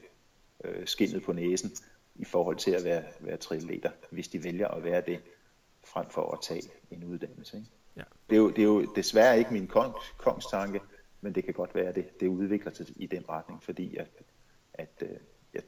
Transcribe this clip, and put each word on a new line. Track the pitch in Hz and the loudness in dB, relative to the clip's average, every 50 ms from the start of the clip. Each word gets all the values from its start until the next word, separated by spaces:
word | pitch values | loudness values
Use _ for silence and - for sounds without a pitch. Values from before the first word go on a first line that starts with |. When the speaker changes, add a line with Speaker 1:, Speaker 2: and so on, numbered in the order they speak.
| - - _ _ _ _ _ _ _ _ _ _ - | -14 -20 _ _ _ _ _ _ _ _ _ _ -10
Speaker 1:
øh, | - 90 90 92 | -8 -8 -6 -6
skindet | - - - 104 95 - 95 - | -6 0 2 2 2 2 -2 -2
på | - 87 | -2 -2
næsen | 85 87 87 92 90 - 92 - - - - - _ _ _ _ | 0 0 0 0 0 -2 -6 -10 -12 -18 -20 -20 _ _ _ _
i | - - | -12 -10
forhold | - - 90 85 90 - | -2 0 0 2 2 0
til | - - 98 | 0 0 0
at | 90 90 87 | 0 2 2
være, | 87 85 82 78 73 - - | 0 0 0 -2 -6 -14 -12
være | 78 87 82 | -10 -8 -8
triatleter, | - - - 82 78 82 85 - - - - - - - - | -8 -6 -6 -6 -6 -6 -6 -8 -4 -4 -6 -6 -6 -14 -12
hvis | - 90 - | -10 -10 -10
de | - - 87 78 | -8 -8 -8 -6
vælger | 90 85 92 101 | -6 -4 -2 -2
at | - - 82 80 | -2 -2 -4 -2
være | 85 87 90 | 0 0 0
det, | - 87 87 85 - - - _ _ _ _ _ _ _ _ _ - | 0 -2 -6 -6 -8 -16 -20 _ _ _ _ _ _ _ _ _ -20
frem | - - 90 85 - | -10 -8 -8 -8 -4
for | - - - - | -4 -4 -4 -4
at | - - | -4 -6
tage | - - 82 - - - - - - _ | -6 -8 -8 -8 -8 -12 -18 -20 -20 _
en | - 85 85 | -16 -14 -10
uddannelse, | 87 90 85 - - - - - - - | -10 -8 -8 -10 -12 -12 -18 -18 -14 -14
ikke? | 104 110 - - _ _ - - | -14 -16 -16 -20 _ _ -20 -18
Speaker 2:
Ja. | - - - - - - - | -16 -16 -16 -18 -20 0 6
Speaker 1:
Det | 110 | 8
er | 110 | 8
jo, | 110 98 | 8 8
det | - 113 | 6 6
er | 107 | 6
jo | 104 107 101 - - - | 8 8 6 4 2 0
desværre | 101 92 - - 107 113 127 120 | -2 -2 4 6 8 10 10 10
ikke | 113 120 117 120 | 8 6 4 0
min | 101 92 | -2 -4
kong-, | - - 135 131 127 117 - - - - | 2 4 4 4 4 -2 -8 -12 -12 -16
kongstanke, | - - 131 - - - - - 98 101 101 98 101 - - - - - - - - | 2 2 2 2 2 -4 -2 -2 -2 -2 -2 -4 -6 -8 -10 -18 -20 -20 -20 -20 -10
men | - 101 90 | -8 -4 -2
det | 92 92 | -2 -2
kan | 95 90 | -2 -4
godt | - 90 - - | -4 -6 -2 0
være, | 92 90 90 90 | -2 0 0 0
det, | 98 - - - - | -4 -4 -4 -4 -2
det | 98 | 0
udvikler | 92 92 90 101 95 104 101 - 80 - | 0 2 0 0 0 0 0 -2 -6 -10
sig | - 82 76 - | -10 -14 -14 -10
i | - 92 | -12 -8
den | 82 92 87 80 - | -6 -6 -8 -6 -6
retning, | 82 80 - - 87 82 - | -8 -8 -8 -10 -14 -12 -10
fordi | - 90 - 92 85 - | -10 -8 -6 -8 -6 -6
at, | - - - - - - _ _ _ - _ _ _ _ _ - | -8 -10 -10 -14 -20 -20 _ _ _ -20 _ _ _ _ _ -16
at, | - - 156 _ - | -14 -14 -16 _ -10
øh, | - 92 95 - - - - _ _ _ - | -10 -10 -10 -12 -16 -20 -20 _ _ _ -10
jeg, | - - | -10 -8